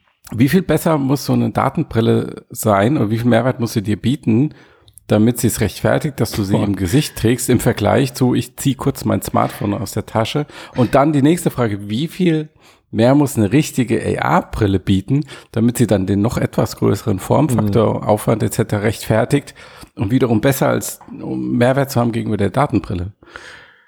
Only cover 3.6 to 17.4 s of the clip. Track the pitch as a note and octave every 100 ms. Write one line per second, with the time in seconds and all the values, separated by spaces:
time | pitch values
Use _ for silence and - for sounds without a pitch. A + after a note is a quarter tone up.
3.6 | A#2 A#2 G2 G2+ A2 D3 - A2 D3+ -
4.6 | - _ _ - - G#2+ A2+ A#2+ A2+ -
5.6 | G#2 - A2 C3+ D#3 - A2+ - G2 G#2
6.6 | G2+ F#2 F#2 B2+ - - A2 B2 - A#2
7.6 | B2+ - G2+ C3 C3+ - B2 A#2+ - -
8.6 | C#3 B2+ C#3 - A2 G2+ - A2 B2 -
9.6 | G2+ G2+ G2 G#2+ - A2 A2+ D3 D3+ -
10.6 | - - A#2 C3+ C#3+ D3 C#3+ F3 D3 -
11.6 | A#2 G2+ G2+ A2 D#3+ - F3 D#3 D3+ _
12.6 | - _ _ G#2+ A#2+ C#3+ C#3 - G2+ C3+
13.6 | - - A#2 - G2 - - E3+ - -
14.6 | G2+ F#2+ - F#2+ - C#3 - - - A2+
15.6 | A#2 A#2 A2+ G2+ F#2+ G2+ G#2 - A#2+ -
16.6 | - - A#2 G#2+ - F#2+ - A#2+